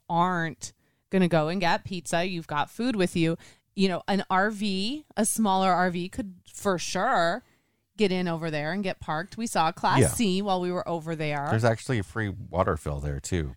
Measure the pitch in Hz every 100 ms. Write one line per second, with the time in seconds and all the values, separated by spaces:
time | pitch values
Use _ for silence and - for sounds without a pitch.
0 | - 170 180 175 165 - - - _ _
1 | _ 190 175 165 151 190 170 160 - 180
2 | - 170 185 170 - 147 - - 247 220
3 | 175 175 160 165 - - _ - 190 175
4 | - 196 - 190 208 202 208 190 214 302
5 | - - 220 - 214 190 190 175 185 175
6 | 180 - 202 180 - - 202 175 - 185
7 | 226 214 170 220 - _ _ _ _ -
8 | 196 185 180 165 165 151 151 190 190 -
9 | - 156 - 220 233 185 160 - - 139
10 | 123 - 208 185 202 185 180 180 - 170
11 | 160 156 151 147 147 110 117 110 - 117
12 | - 113 104 95 - 87 98 80 76 71
13 | 71 69 - 90 71